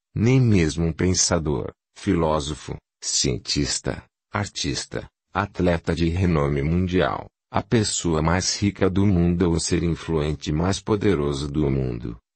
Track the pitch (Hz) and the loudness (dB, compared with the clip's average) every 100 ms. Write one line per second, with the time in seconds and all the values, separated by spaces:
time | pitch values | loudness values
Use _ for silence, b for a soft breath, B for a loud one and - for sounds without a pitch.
0 | _ 101 110 131 123 101 78 76 82 80 | _ -2 2 4 4 4 2 0 -2 0
1 | 90 90 - 87 78 67 50 - _ - | 0 2 2 0 0 -2 -4 -12 _ -8
2 | - 90 80 78 71 76 - 69 - _ | 0 2 2 0 -2 -8 -10 -14 -14 _
3 | - - 76 58 - 73 69 - - - | -4 -2 0 -2 -4 -2 -2 -4 -6 -8
4 | - _ _ 104 101 - 78 64 - 57 | -10 _ _ -6 -6 -6 -6 -6 -6 -10
5 | - _ _ 92 101 - 87 82 - 80 | -12 _ _ -6 -6 -2 0 0 -2 0
6 | 85 87 92 80 71 71 71 85 92 90 | 0 2 2 2 0 0 0 0 0 0
7 | 69 50 50 _ _ - - 120 104 - | 0 -2 -8 _ _ -6 0 0 0 -2
8 | 87 78 80 87 92 - 101 - 95 92 | 0 0 2 0 0 0 -2 0 0 2
9 | 101 90 87 87 90 82 - 85 82 80 | 2 4 4 4 2 2 0 0 0 -2
10 | - 80 73 76 - 76 87 101 - 104 | -2 -2 0 -4 -2 -2 0 -2 -2 0
11 | 104 80 71 69 73 71 71 67 64 58 | 2 2 0 -2 -4 0 2 2 -2 -4
12 | 58 58 _ | -8 -12 _